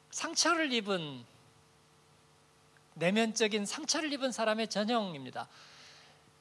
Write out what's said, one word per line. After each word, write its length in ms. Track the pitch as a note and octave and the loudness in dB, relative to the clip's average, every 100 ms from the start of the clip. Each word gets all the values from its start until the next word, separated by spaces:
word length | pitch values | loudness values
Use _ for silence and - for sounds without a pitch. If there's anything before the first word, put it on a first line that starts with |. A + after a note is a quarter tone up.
| - | -14
상처를 640 | - D4+ E4 D#4 E4+ D4+ | -8 -2 2 2 4 2
입은, 520 | A#3+ G3+ F#3+ D#3 B2+ A#2 - - - - _ _ _ _ _ _ - _ _ - - - | 0 0 -2 -4 -10 -14 -20 -20 -20 -20 _ _ _ _ _ _ -20 _ _ -20 -20 -20
내면적인 720 | - E3+ G#3 A3+ G#3+ A3 G#3 | -2 2 4 2 2 2 2
상처를 480 | G3+ - D#4 D4+ D#4 | -2 -4 -2 -2 -2
입은 200 | C#4 C4 | -2 -2
사람의 360 | A3+ A3 G#3+ A3 | 0 0 0 0
전형입니다. 800 | F#3+ G#3+ A#3+ G3 D3 B2+ A#2 A#2 - - - - - - - - - | 0 2 2 0 -4 -8 -10 -12 -14 -20 -20 -20 -20 -20 -20 -20 -20